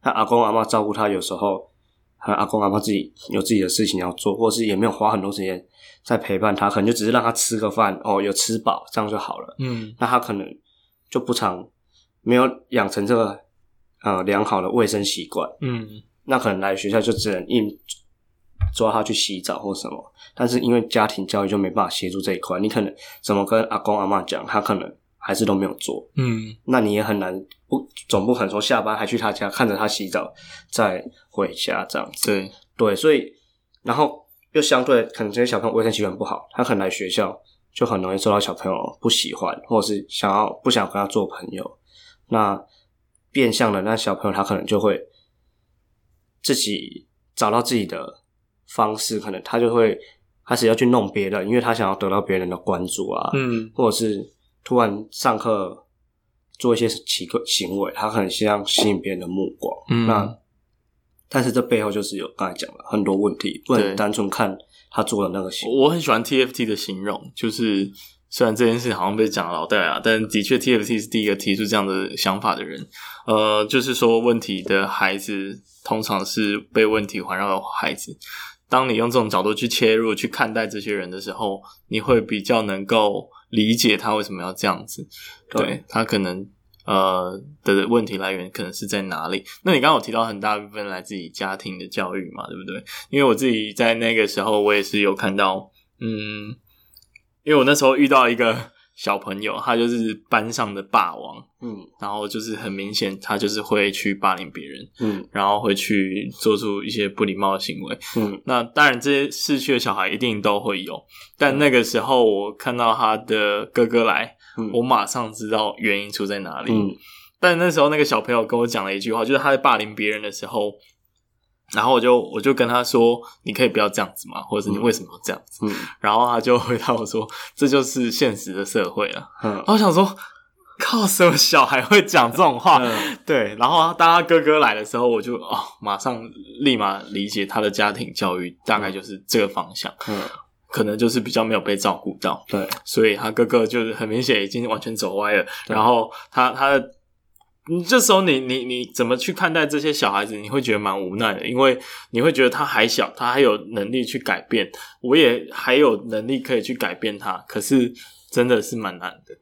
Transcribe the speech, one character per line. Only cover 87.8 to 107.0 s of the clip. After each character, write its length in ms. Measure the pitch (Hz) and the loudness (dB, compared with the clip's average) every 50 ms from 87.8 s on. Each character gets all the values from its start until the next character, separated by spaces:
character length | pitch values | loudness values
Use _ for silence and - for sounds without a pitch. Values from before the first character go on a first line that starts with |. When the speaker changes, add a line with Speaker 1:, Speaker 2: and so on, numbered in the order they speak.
| 95 | 4
Speaker 2:
问 160 | - 117 120 110 | 2 2 2 2
题 140 | 101 101 | 0 -6
来 140 | 95 95 95 | -6 -4 -4
源 180 | 95 92 90 92 | -4 -6 -8 -10
可 140 | _ - 101 | _ -10 -10
能 100 | 90 95 | -8 -8
是 140 | - - | -10 -8
在 160 | 98 107 104 95 | -4 -4 -4 -4
哪 240 | 95 - 78 82 | -6 -8 -8 -6
里。 180 | 170 - - - - - - _ | -6 -6 -6 -8 -10 -20 -4 _
那 100 | 185 180 | 2 2
你 60 | 139 | 4
刚 100 | 123 151 | 4 4
刚 100 | 156 123 | 4 2
有 40 | - | 0
提 80 | - | -2
到 140 | 113 113 113 | -2 -2 -2
很 140 | 113 107 101 | -2 -4 -4
大 180 | 101 107 107 | -2 -2 -2
部 100 | 104 104 | -2 -4
分 200 | 104 101 107 104 | -10 -10 -10 -8
来 120 | 101 95 92 | -8 -8 -10
自 160 | 92 - 107 | -10 -10 -12
于 140 | 95 87 80 | -10 -10 -12
家 260 | _ - 98 95 95 | _ -6 -6 -6 -6
庭 220 | 95 - 95 92 | -6 -8 -12 -12
的 100 | 90 87 | -12 -14
教 280 | 87 - - 95 90 92 | -8 -6 -6 -6 -4 -6
育 160 | 98 92 82 | -8 -8 -10
嘛， 160 | - - - | -12 -14 -12
对 100 | - - | -12 -12
不 60 | 92 92 | -12 -12
对？ 200 | - 90 - - - - - - _ | -12 -12 -12 -14 -14 -18 -18 -14 _
因 80 | - 139 | 0 4
为 40 | 139 | 4
我 120 | 131 110 | 4 4
自 140 | 101 131 131 | 4 2 0
己 220 | 117 110 107 107 | 0 0 -2 -6
在 220 | 101 - 117 113 117 | -2 0 2 2 2
那 220 | 113 117 113 113 | 2 0 0 2
个 120 | 113 107 | 2 2
时 140 | 98 - - | 2 0 -2
候， 180 | 95 110 107 104 | 0 2 2 4
我 140 | 104 104 104 | 4 4 4
也 80 | 104 | 4
是 180 | 98 - - 104 | 2 0 0 2
有 140 | 101 98 98 | 2 2 2
看 220 | 98 - 98 95 | 2 -2 -2 0
到， 360 | 98 101 95 95 98 - _ _ _ _ _ _ _ | 2 2 2 0 -2 -6 _ _ _ _ _ _ _
嗯， 560 | 123 113 110 104 107 107 107 104 104 107 - _ _ _ _ _ _ _ _ _ _ _ _ - _ _ _ _ _ | -6 -6 -6 -6 -8 -10 -10 -12 -12 -14 -14 _ _ _ _ _ _ _ _ _ _ _ _ -20 _ _ _ _ _
因 100 | 147 151 | 4 4
为 20 | |
我 80 | 143 127 | 6 6
那 120 | 135 147 | 6 4
时 100 | 147 139 | 6 6
候 100 | 131 131 | 4 6
遇 120 | 127 143 | 6 6
到 200 | 135 143 135 127 | 6 8 6 6
一 80 | 117 120 | 6 4
个 360 | 113 120 113 110 120 117 - _ _ _ _ _ | 2 2 2 2 0 -4 -12 _ _ _ _ _
小 220 | - - 104 101 | -8 -4 -4 -4
朋 240 | 98 - 104 98 98 | -4 -4 -8 -10 -6
友， 180 | 104 107 104 - - | -6 -6 -6 -4 -2
他 120 | 127 120 | 0 2
就 120 | 117 117 | 2 2
是 260 | 120 120 117 113 110 107 107 _ _ | 2 2 0 0 -2 -4 -6 _ _
班 220 | - 113 107 113 | 0 2 2 0
上 220 | 113 - 120 104 101 | -2 -4 -4 -4 -4
的 80 | 98 | -10
霸 320 | 98 - - 113 95 85 80 | -8 0 2 2 2 2 -2
王， 220 | - - - - - 123 _ _ _ | -8 -12 -14 -14 -16 -20 _ _ _
Speaker 1:
嗯。 140 | 123 120 107 98 92 - _ _ | -14 -14 -14 -14 -16 -20 _ _
Speaker 2:
然 120 | - 101 | -10 -8
后 160 | 101 104 104 | -6 -6 -6
就 120 | 104 104 113 | -6 -6 -8
是 160 | 107 117 110 | -8 -8 -10
很 160 | 101 - 107 | -8 -8 -8
明 220 | 98 98 98 101 104 | -8 -8 -8 -6 -4
显 260 | - 113 98 98 98 | -4 -4 -4 -6 -8
他 180 | - - 110 | -6 -4 -2
就 100 | 101 - | 0 0
是 140 | 104 107 107 | -2 -2 -4
会 300 | 104 - 110 104 101 101 | -4 -2 0 2 2 0
去 240 | 98 - - 104 98 | -2 -2 -2 -2 -2
霸 200 | 95 - 98 92 | 0 0 0 0
凌 140 | 90 92 73 | 0 -6 -14
别 140 | - - 71 | -14 -16 -16
人， 220 | 71 71 - - - _ - | -14 -16 -18 -18 -20 _ -4
Speaker 1:
嗯。 260 | 120 107 101 95 98 _ | -4 -4 -4 -4 -10 _
Speaker 2:
然 140 | _ 107 98 | _ -2 2
后 140 | 101 101 104 | 2 2 2
会 160 | 113 110 101 | 2 0 0
去 540 | 98 - - 107 101 95 95 92 101 92 95 - - | 0 0 0 0 0 0 0 -2 -6 -6 -8 -10 -2
做 160 | - 110 107 | 2 2 2
出 260 | 101 110 107 101 101 | 2 0 -4 -4 -4
一 80 | 104 110 | -6 -6
些 200 | 107 117 | -4 -4